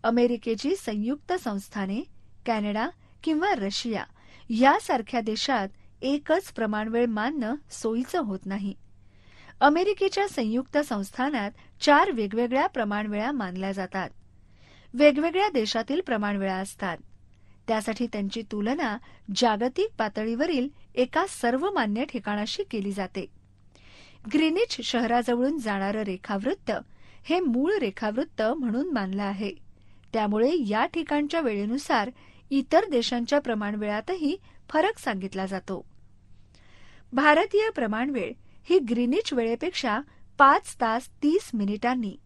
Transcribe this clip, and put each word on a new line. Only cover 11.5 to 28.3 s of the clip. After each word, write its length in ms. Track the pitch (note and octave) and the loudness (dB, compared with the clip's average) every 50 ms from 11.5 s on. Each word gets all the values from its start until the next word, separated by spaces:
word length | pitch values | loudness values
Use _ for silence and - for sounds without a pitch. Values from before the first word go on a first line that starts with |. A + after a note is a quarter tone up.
| - - - - - - | -8 -12 -20 -20 -14 0
चार 300 | - D4 D4 D4 F4 G4+ | 4 6 8 8 6 4
वेगवेगळ्या 560 | D#4 A#3 G#3+ G3 G3+ A3+ A#3+ A#3+ B3 C4+ D#4 | 2 -2 -2 -2 0 -2 0 2 2 2 0
प्रमाणवेळा 640 | F#4+ - C4+ A3+ G#3 G#3 G#3 G#3+ G#3 G#3 G#3 G#3+ B3+ | 0 0 -2 -2 -2 -2 -2 -4 -4 -4 -2 -2 -2
मानल्या 400 | D4 C4+ G#3 F3+ F3+ F#3 F#3+ G3 | -2 -4 -4 -6 -6 -6 -4 -4
जातात. 380 | G3 G3 F#3+ F3+ - F#3+ F3 C#3 - - - - - - - - - - - - - - - - - | -4 -6 -8 -6 -6 -6 -6 -6 -10 -16 -20 -20 -20 -20 -20 -20 -20 -20 -20 -20 -20 -20 -20 -12 2
वेगवेगळ्या 560 | A#3+ D4 D4 C#4+ C#4+ D4+ E4+ E4+ F#4 G4+ G#4 | 8 8 8 8 8 0 0 2 2 2 2
देशातील 520 | E4 C4 G#3+ G#3 - A3+ A3+ - C4+ E4+ | 2 0 0 0 0 -4 -2 0 -2 -2
प्रमाणवेळा 540 | F#4 - B3 G#3+ G#3 G#3 G3+ G3 G3 F#3+ F#3+ | 0 -2 -2 0 0 0 0 0 -2 -2 -2
असतात, 420 | F#3 G3 G3 - - - F#3 E3 - - - - - - - - _ - - - - - | -2 -4 -6 -8 -6 -6 -6 -6 -8 -12 -20 -20 -20 -20 -20 -20 _ -20 -20 -20 -16 -4
त्यासाठी 400 | - A3+ A3 G3+ - A3 - B3 | -2 -2 0 0 -2 -4 -4 -4
त्यांची 340 | A#3 - G#3+ G3+ G3 - A3+ | -4 -2 -4 -4 -4 -4 -8
तुलना 560 | A3 - A3 G#3 G3+ A3 C4 D#4+ D#4+ A#3 G#3 A3 - - - - - - G3 | -8 -6 -6 -4 -2 -2 0 0 -2 -4 -4 -6 -10 -18 -20 -18 -12 -8 -2
जागतिक 520 | - B3 A#3 G#3+ G#3 A#3 C4 - - G4 A4+ - | 2 4 4 4 2 0 -2 0 0 -2 -2 0
पातळीवरील 680 | - A3+ G#3+ G#3 - A3 A3+ A#3 A#3 D4 F4 E4+ C4 B3 C#4+ - - - - - | -2 -4 -2 -2 -4 -4 -2 0 0 0 0 0 0 -2 -2 -6 -14 -20 -8 -2
एका 300 | B3 B3+ B3+ - D#4 F4+ | -2 -2 0 2 -2 -2
सर्वमान्य 800 | F#4+ - - - A#3 A#3+ C4 D#4 G4+ G#4 E4+ A#3+ G#3 G3+ A3 C4+ | -2 -4 -2 0 0 0 2 0 0 0 0 0 0 0 -2 -4
ठिकाणाशी 580 | D4 - A#3+ G3 G#3 G#3 G#3 G#3 G#3+ - - - | -4 -6 -8 -6 -4 -4 -4 -4 -6 -4 -6 -6
केली 280 | - - A3 G3 G3+ | -6 -4 -4 -4 -4
जाते. 340 | G3 G3+ F#3+ F#3 - F#3+ F3 - - - _ _ - _ - - _ - - - - - - - - - - G#3+ G3+ | -4 -6 -6 -6 -6 -10 -10 -10 -14 -20 _ _ -20 _ -20 -20 _ -20 -20 -20 -20 -20 -20 -20 -20 -18 -12 -2 2
ग्रीनिच 480 | D4+ D#4+ D#4+ D#4+ F#4+ A#4 - - - | 2 2 4 2 2 0 0 -2 -8
शहराजवळून 760 | A3+ - - A#3+ A#3+ A3 A#3+ B3 A#3+ B3+ A#3+ A#3+ B3 C#4 E4 | -6 -2 0 0 0 2 2 0 2 0 0 2 2 0 0
जाणारं 440 | D#4 A3+ A3 G3+ G3 G3 G3 G#3 A3 | -2 -4 -4 -2 -2 -2 -2 -2 -2
रेखावृत्त 680 | A3 G3 F#3 F#3 - - G#3 G3 G3+ C4 F#4+ - - - G#3+ - - - - - - - - - - | -4 -4 -6 -8 -6 -4 -4 -2 -2 -2 -4 -2 -4 -4 -4 -4 -6 -10 -20 -20 -20 -20 -20 -20 -2
हे 160 | - D#4 F4+ | 0 0 2
मूळ 340 | F#4 C#4+ A3+ B3 C#4 E4+ G#4+ | 2 2 0 2 2 2 0
रेखावृत्त 680 | G#4 C#4 G3+ F#3+ - A3+ G#3+ G#3+ A#3+ D4 - | 0 0 -2 -4 -4 -4 -2 -2 -2 -4 -4